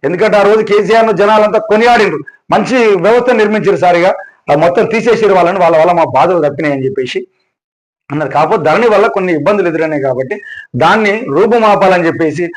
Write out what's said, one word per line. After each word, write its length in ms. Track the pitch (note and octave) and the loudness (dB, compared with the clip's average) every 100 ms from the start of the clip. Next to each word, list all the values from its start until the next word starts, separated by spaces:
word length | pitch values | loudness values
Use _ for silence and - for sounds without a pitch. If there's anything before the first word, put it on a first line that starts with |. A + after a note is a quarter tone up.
ఎందుకంటే 340 | C#3 F3 G#3+ G#3 | -6 -2 0 2
ఆ 40 | |
రోజు 200 | G3+ A3 | 2 2
కేసీఆర్ను 500 | G#3+ G#3 G3 A3+ A3+ | 2 0 2 2 2
జనాలంతా 480 | F3+ G3+ G#3+ G#3+ G#3+ | 2 2 2 2 0
కొనియాడిండ్రు, 600 | - G#3+ A#3 A#3+ G3+ D#3 - - - | 0 2 4 2 2 -4 -10 -20 -4
మంచి 440 | F#3 F#3 B3+ A3 G3 | -2 0 0 2 2
వ్యవస్థ 340 | F3+ A#3+ B3 | 2 2 2
నిర్మించారు 460 | A#3+ G#3+ G#3+ E3+ E3+ | 2 0 0 0 0
సారిగా, 360 | F3+ F3 F3+ - - _ - | 2 2 0 -2 -8 _ -2
ఆ 40 | D3 | 0
మొత్తం 300 | E3+ F3 F#3+ | 2 0 0
తీసేసారు 480 | A3+ A#3 G#3 G#3 | 0 0 2 2
వాళ్ళని, 260 | F#3 E3+ F#3+ | 2 2 2
వాళ్ళ 180 | E3+ D#3+ | 2 2
వల్ల 140 | E3+ | 2
మా 120 | F3 | 2
బాధలు 460 | D#3 C3 F3 F3 D3 | 0 2 2 2 -2
తప్పినాయి 240 | C#3 D#3 | -2 -4
అని 120 | C#3 C3 | -2 -4
చెప్పేసి 420 | C3 B2+ B2+ B2 _ _ _ _ _ _ _ - | -4 -6 -8 -10 _ _ _ _ _ _ _ -10
అన్నారు. 200 | D3 C#3 | -6 -4
కాకపోతే 320 | C#3+ D#3+ F#3 | -2 0 0
ధరణి 240 | D3+ F3 A#3 | 0 0 2
వల్ల 200 | G3+ A3+ | 2 0
కొన్ని 260 | G3+ F#3 | -2 -4
ఇబ్బందులు 340 | D#3+ D3 G#3 F3 | -2 -2 -2 -2
ఎదురైనాయి 340 | D#3 D#3+ D3 | -4 -4 -4
కాబట్టి 400 | C3+ B2+ C3 G#3 - - - B2 | -4 -4 -6 -10 -12 -20 -12 -2
దాన్ని 500 | D#3+ G#3+ G#3 G#3+ - | 0 2 0 -4 -4
రూపుమాపాలని 800 | C#3+ A3 A#3 G#3+ G3+ F#3+ F3+ E3 | -2 0 2 2 2 2 2 0
చెప్పేసి 440 | - D#3+ D3 F3 | -2 -4 -4 -8